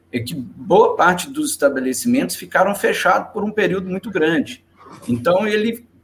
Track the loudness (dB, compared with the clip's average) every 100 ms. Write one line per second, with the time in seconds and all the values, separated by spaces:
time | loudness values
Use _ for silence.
0 | _ -8 -6 -10 -12 -12 2 4 4 4
1 | 2 2 -4 -4 -4 0 0 0 -2 -2
2 | 2 2 0 -6 -4 0 2 2 0 2
3 | 2 2 0 -6 -4 0 0 0 -4 -6
4 | -4 0 2 2 -2 -8 _ _ -20 -16
5 | -4 -2 2 2 2 0 -2 -4 _ _